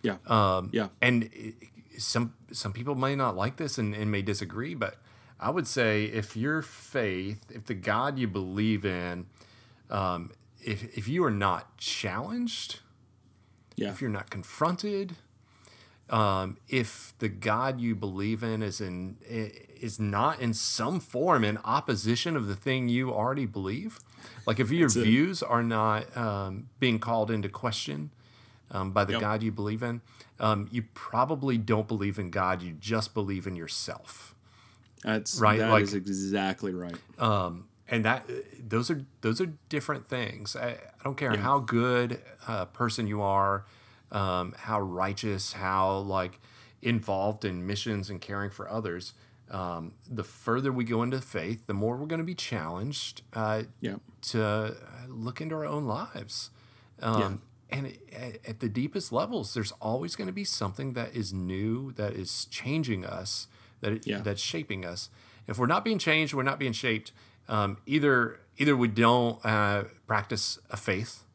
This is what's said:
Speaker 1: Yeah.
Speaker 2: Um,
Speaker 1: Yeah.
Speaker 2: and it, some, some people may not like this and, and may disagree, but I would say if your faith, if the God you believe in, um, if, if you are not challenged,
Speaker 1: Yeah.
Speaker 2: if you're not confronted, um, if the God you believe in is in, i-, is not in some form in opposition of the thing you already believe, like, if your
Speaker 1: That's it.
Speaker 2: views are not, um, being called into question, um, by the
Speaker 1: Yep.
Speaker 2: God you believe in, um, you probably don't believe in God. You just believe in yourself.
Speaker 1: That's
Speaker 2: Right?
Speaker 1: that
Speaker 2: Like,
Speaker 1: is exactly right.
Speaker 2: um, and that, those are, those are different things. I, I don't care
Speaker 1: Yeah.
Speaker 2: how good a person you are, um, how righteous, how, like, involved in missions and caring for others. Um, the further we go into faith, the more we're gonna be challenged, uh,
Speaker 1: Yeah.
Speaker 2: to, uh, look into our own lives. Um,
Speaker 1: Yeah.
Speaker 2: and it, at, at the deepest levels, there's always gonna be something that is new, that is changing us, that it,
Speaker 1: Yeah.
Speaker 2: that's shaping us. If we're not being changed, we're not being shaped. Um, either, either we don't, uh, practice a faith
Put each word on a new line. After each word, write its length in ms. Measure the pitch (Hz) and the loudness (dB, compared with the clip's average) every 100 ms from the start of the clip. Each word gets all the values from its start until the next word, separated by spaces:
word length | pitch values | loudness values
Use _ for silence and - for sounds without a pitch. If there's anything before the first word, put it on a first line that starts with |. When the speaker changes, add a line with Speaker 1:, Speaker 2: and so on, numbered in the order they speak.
Speaker 1:
Yeah. 160 | 113 98 - | -2 -4 4
Speaker 2:
Um, 420 | 113 101 92 95 | 6 6 4 0
Speaker 1:
Yeah. 160 | 113 101 - | -2 -4 2
Speaker 2:
and 280 | 123 123 113 | 4 4 0
it, 220 | - 110 - - - - - | -8 -14 -14 -20 -20 -20 -6
some, 360 | - 117 120 - - | 0 0 -2 -6 -12
some 200 | 120 104 | -6 -6
people 220 | 101 127 | -4 -4
may 200 | 131 135 | 0 0
not 200 | 139 127 | 2 0
like 220 | 92 110 135 | 0 -2 -2
this 200 | 151 - | -4 -2
and, 160 | 107 | -2
and 160 | 104 107 | 0 0
may 100 | 101 | 0
disagree, 520 | 95 98 92 107 139 | 0 -2 -4 -6 -6
but 200 | 165 98 - - - - - | -4 -4 -6 -20 -20 -20 -4
I 100 | 117 | -2
would 180 | 170 147 | 0 0
say 380 | 135 113 107 | 2 4 4
if 320 | 107 110 107 110 | 2 -2 -4 -2
your 240 | 135 156 | 0 0
faith, 880 | 147 - - 139 107 92 98 107 - | -4 -10 -4 0 0 -2 -4 -8 -12
if 140 | 117 | -14
the 80 | - | -8
God 440 | 101 90 107 139 135 | -4 0 2 2 0
you 80 | 117 | 0
believe 580 | 98 92 98 110 107 | 0 -2 2 2 2
in, 400 | 101 90 87 87 90 - - - - - - | 0 -2 -2 -6 -10 -18 -20 -20 -20 -20 -4
um, 420 | 104 92 87 90 - - _ | 0 2 0 -4 -14 -20 _
if, 320 | - 101 113 113 | -6 -6 -6 -8
if 100 | 107 | -2
you 160 | 170 | 2
are 80 | 156 | 2
not 460 | 101 101 85 - - | 4 2 0 -4 -8
challenged, 1000 | - - 101 90 196 240 240 - - - - - _ _ _ _ _ _ _ | -4 -2 -2 -2 -4 -2 -2 -4 -10 -12 -16 -20 _ _ _ _ _ _ _
Speaker 1:
Yeah. 140 | - 104 | -6 -4
Speaker 2:
if 100 | 98 | -2
you're 80 | 131 | -4
not 180 | 101 - | -4 -6
confronted, 880 | 98 - - 160 175 208 196 190 85 - _ _ _ - - - _ - | -10 -10 0 0 0 -2 -4 -6 -10 -18 _ _ _ -20 -20 -20 _ 0
um, 480 | 113 104 95 95 95 - | 2 4 2 -2 -8 -2
if 440 | 131 110 - - - | -2 -2 -6 -14 -6
the 80 | 110 | -6
God 540 | 95 107 107 131 127 | -2 0 2 0 0
you 120 | 120 | -2
believe 480 | 101 98 95 104 110 | -2 -4 -2 -2 -2
in 220 | 117 110 | -2 -2
is 160 | 104 - | -4 -4
in, 380 | 98 90 92 - - | -6 -6 -8 -10 -8
i-, 220 | 113 107 - - - | -6 -6 -10 -20 -10
is 180 | 117 104 | -8 -2
not 400 | 104 101 139 147 | 0 2 2 2
in 140 | 120 | 0
some 460 | 110 - - 117 180 | 0 0 0 0 -2
form 420 | - 123 170 147 | -4 -2 4 4
in 140 | 107 107 | 4 0
opposition 720 | - 135 147 110 104 117 170 156 | 0 0 2 0 2 2 2 0
of 100 | 104 | 0
the 80 | |
thing 320 | 98 135 131 120 | -2 0 0 2
you 240 | 120 131 | 2 0
already 320 | 107 117 139 | 0 0 0
believe, 540 | 117 104 95 120 214 - - - - - | -2 -2 -2 -4 -6 -12 -20 -20 -18 -4
like, 140 | - 113 | 0 2
if 120 | 117 | 4
your 160 | 165 151 | 6 6
Speaker 1:
That's 80 | |
it. 80 | 113 | 6
Speaker 2:
views 400 | 110 123 170 175 | 8 8 6 2
are 180 | - 117 | 2 2
not, 520 | 117 110 110 107 - | 4 4 4 2 -2
um, 540 | 123 113 101 95 98 - - | -2 -2 0 -4 -6 -12 0
being 180 | 131 110 | 2 4
called 300 | 117 117 107 | 2 2 2
into 200 | 110 98 | 0 -2
question, 640 | - 123 110 - 147 151 - - - - - _ | -4 -4 -4 -4 -6 -8 -12 -20 -20 -20 -20 _
um, 200 | 104 95 | -4 0
by 120 | 101 | 2
the 80 | 98 | 2
Speaker 1:
Yep. 80 | 113 | 2
Speaker 2:
God 220 | 107 107 | 0 0
you 80 | 110 | 0
believe 320 | 104 104 110 | -2 -2 -2
in, 180 | 120 120 - - - - | -4 -4 -10 -20 -20 0
um, 280 | 110 107 101 | 2 2 0
you 120 | 120 110 | -4 -6
probably 640 | - - 117 131 147 135 120 | -12 -2 2 2 2 2 2
don't 300 | 107 107 104 | 4 2 2
believe 300 | 113 101 98 | 0 0 -2
in 100 | 92 | -2
God. 300 | 95 92 92 | 0 2 0
You 120 | 90 | -4
just 400 | 78 98 110 104 | -10 -2 0 0
believe 320 | 110 98 95 95 | -2 -2 -2 -4
in 80 | |
yourself. 800 | 90 78 - - - - - - - _ - - - _ - | -8 -6 -6 -6 -8 -12 -16 -18 -20 _ -20 -20 -20 _ -8
Speaker 1:
That's 360 | - 110 107 - | 0 0 0 6
Speaker 2:
Right? 200 | 107 107 | 6 8
Speaker 1:
that 100 | 113 | 8
Speaker 2:
Like, 120 | 107 | 6
Speaker 1:
is 100 | 101 | 6
exactly 800 | 104 95 95 98 98 95 92 101 | 0 -2 -2 0 2 0 0 -4
right. 220 | 92 90 87 - - | -4 -8 -10 -16 0
Speaker 2:
um, 480 | 117 101 90 85 92 _ - | 2 4 0 -6 -16 _ -2
and 140 | 117 | 2
that, 240 | 113 127 - 123 - - 117 | 2 0 -2 -10 -10 -14 -2
those 220 | 113 123 | 0 0
are, 140 | 156 135 - | -2 -6 -2
those 180 | 110 117 | -2 0
are 120 | 180 151 _ | -2 -6 _
different 380 | 147 - 135 - | -6 -4 -6 -4
things. 480 | 127 110 107 101 | -4 -4 -6 -8
I, 140 | 123 120 | -4 -4
I 340 | 117 - - | -6 -14 -8
don't 120 | 135 135 | -6 -2
care 160 | 139 | 0
Speaker 1:
Yeah. 80 | 107 | 2
Speaker 2:
how 180 | 117 139 | 4 4
good 600 | 117 117 123 123 123 120 - - - | 4 4 4 4 2 -2 -10 -12 -6
a 180 | 107 | -4
person 420 | 90 - 120 107 107 | -4 0 0 2 0
you 140 | 104 | 2
are, 440 | 101 98 98 98 - - - - - | 4 4 4 2 -2 -20 -20 -20 -6
um, 420 | 104 98 90 90 - | 0 2 2 -2 -6
how 240 | - 107 | -2 0
righteous, 720 | 95 90 95 98 110 98 - | 0 0 0 0 -2 -2 -2
how, 440 | 104 95 95 95 98 | -2 0 4 4 2
like, 400 | 98 95 92 - - - - - | 0 0 0 -6 -20 -20 -20 -4
involved 640 | - 117 107 95 101 110 | 0 0 2 0 0 0
in 200 | 104 90 | -4 -4
missions 440 | 92 101 117 104 95 | -4 -4 -2 -4 -4
and 100 | 95 | -10
caring 300 | - 101 101 | -6 -4 -6
for 200 | 98 98 | -8 -6
others. 440 | 110 107 87 90 - - - - | -4 -4 -6 -8 -16 -20 -20 -10
Um, 440 | 95 90 85 82 - - | -6 -4 -6 -8 -14 -10
the 160 | 117 | -8
further 480 | - - - 120 135 | -8 -6 -2 0 0
we 100 | 127 | 0
go 200 | 117 117 | 0 0
into 180 | 120 131 | 0 -2
faith, 460 | - 92 82 113 - | -4 -6 -4 -6 -4
the 60 | |
more 220 | 101 110 | 0 0
we're 100 | 123 151 | -2 -4
gonna 160 | 165 | -4
be 100 | 160 | -4
challenged, 840 | 175 - 110 80 90 120 139 - - - | -6 -4 -4 -4 -4 -4 -6 -8 -10 -10
uh, 320 | 113 107 110 113 - | -2 0 0 -4 -8
Speaker 1:
Yeah. 160 | 107 101 - - | -6 -6 -14 -10
Speaker 2:
to, 200 | - 113 | -2 2
uh, 300 | 107 107 110 - - 120 127 | 2 2 -2 -6 -14 -16 -14
look 320 | 120 113 120 | -8 -8 -6
into 160 | 160 | -6
our 100 | 156 | -4
own 200 | 151 147 | -2 -2
lives. 640 | 135 117 226 - 104 - - - - - - - | -2 -2 -4 -10 -8 -8 -10 -14 -20 -20 -20 -4
Um, 200 | 113 110 | 2 2
Speaker 1:
Yeah. 160 | 98 101 - - - | 2 -2 -10 -20 -6
Speaker 2:
and 180 | 135 135 | -6 -6
it, 260 | - - | -10 -16
at, 320 | - 120 110 - | -12 -12 -10 -10
at 100 | 110 | -4
the 80 | 117 | -2
deepest 420 | 110 143 202 - | 0 -2 -2 -2
levels, 400 | 117 202 233 104 | 0 0 -2 -2
there's 180 | 123 104 | -2 -4
always 420 | - 110 123 170 - | -4 -2 -2 -4 -4
gonna 140 | 95 | -6
be 100 | 190 | -4
something 480 | 98 - 101 98 135 | -4 -2 -2 -2 -4
that 200 | 123 117 | -4 -4
is 180 | 120 92 | -4 -4
new, 580 | 95 92 95 107 117 135 | -2 -2 0 0 -2 -4
that 200 | 127 104 | -4 -4
is 320 | - 92 - | -4 -6 -6
changing 600 | - - 127 156 135 101 | -6 -6 -2 -2 0 -2
us, 420 | 90 90 95 - - - - - | -4 -6 -6 -6 -8 -18 -20 -6
that 100 | 107 | -4
it, 140 | 110 - | -2 -2
Speaker 1:
Yeah. 120 | 104 | -2
Speaker 2:
that's 200 | 107 101 | -2 -2
shaping 440 | - 165 151 98 | -2 -4 -4 -6
us. 240 | 87 90 - - - - - | -6 -8 -10 -14 -20 -18 -8
If 100 | 98 | 2
we're 80 | 127 | 4
not 160 | 175 | 4
being 140 | 226 214 | 2 2
changed, 340 | - 156 151 | 4 4 4
we're 100 | 139 | 2
not 160 | 131 147 | 0 0
being 120 | 131 | -2
shaped. 380 | 110 127 110 - - - - - | 0 0 0 -4 -20 -20 -20 -2
Um, 280 | 110 101 101 | 0 0 -2
either, 540 | - 151 143 127 113 - - - | 0 4 6 6 4 -2 -20 2
either 180 | 147 135 | 4 6
we 100 | 120 | 6
don't, 580 | 104 117 123 120 113 | 8 8 8 4 2
uh, 400 | 110 107 104 104 101 - | 2 4 4 2 -2 -12
practice 540 | - 107 104 117 - - - | -2 -2 0 -4 -2 -6 -8
a 60 | 104 | -4
faith 460 | - 95 113 - - | -2 -2 -2 -12 -20